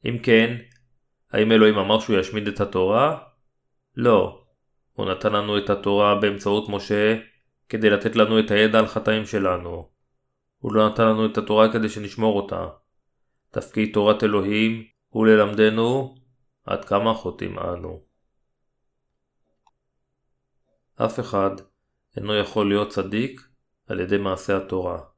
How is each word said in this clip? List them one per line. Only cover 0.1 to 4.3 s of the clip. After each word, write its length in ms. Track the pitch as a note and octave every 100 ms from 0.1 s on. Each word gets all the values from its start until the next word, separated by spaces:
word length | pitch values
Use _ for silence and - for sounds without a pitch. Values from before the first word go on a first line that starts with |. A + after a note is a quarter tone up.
| A#2
כן, 340 | - A2+ A#2 A#2+ - _ _ _ _ _ _
האם 220 | - A2
אלוהים 260 | A2 G#2+ G#2
אמר 220 | F#2+ A2
שהוא 180 | - G2+
ישמיד 300 | - G#2+ G#2
את 120 | G2
התורה? 580 | G2+ F#2+ F#2 A2 D3 D#3 - _ _ _ _ _ _ -
לא. 480 | A#2+ G#2+ F2+